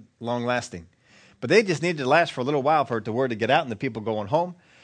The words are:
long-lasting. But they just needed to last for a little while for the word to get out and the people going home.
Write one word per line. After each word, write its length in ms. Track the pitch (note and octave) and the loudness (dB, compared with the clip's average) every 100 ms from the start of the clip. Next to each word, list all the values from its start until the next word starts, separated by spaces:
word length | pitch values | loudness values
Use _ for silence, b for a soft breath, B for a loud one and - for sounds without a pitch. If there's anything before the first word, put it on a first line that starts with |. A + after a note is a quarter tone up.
| - - | -20 -12
long-lasting. 680 | A#2 A#2+ A#2+ B2 - F2+ E2 b b b b b | -6 -4 -2 -2 -4 -14 -16 b b b b b
But 80 | B2+ | 2
they 140 | F#3+ | 4
just 180 | G#3 D3 | 4 0
needed 180 | E3+ D#3+ | -2 -2
to 80 | C3 | 4
last 260 | D#3 E3 | 4 4
for 80 | - | -2
a 20 | |
little 180 | B2 D3 | -2 0
while 240 | C3+ D#3 C3+ | 2 2 2
for 140 | A#2 | -2
the 120 | G#2 | -4
word 180 | A2+ C3+ | -2 -2
to 60 | A2 | 0
get 140 | A2+ | 2
out 140 | D3+ | 2
and 80 | C#3 | 2
the 60 | G#2+ | -6
people 240 | C3 A2+ | -6 -6
going 260 | G#2+ G#2+ G2+ | -4 -4 0
home. 280 | D3+ F3+ F3 b b | 0 -2 -6 b b